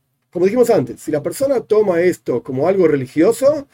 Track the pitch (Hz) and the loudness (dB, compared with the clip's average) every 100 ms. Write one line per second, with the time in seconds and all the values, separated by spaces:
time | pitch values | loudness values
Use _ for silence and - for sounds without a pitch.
0 | _ _ _ 180 190 247 240 196 123 104 | _ _ _ -2 0 2 2 2 -2 -8
1 | - 147 170 - - 247 - 208 202 170 | -6 -6 -6 -4 -2 -2 0 0 2 2
2 | 180 - - 123 - 131 165 196 165 143 | 0 -2 -4 -6 -4 -4 0 2 2 0
3 | 127 147 185 233 269 302 277 | -2 0 0 2 0 -2 -6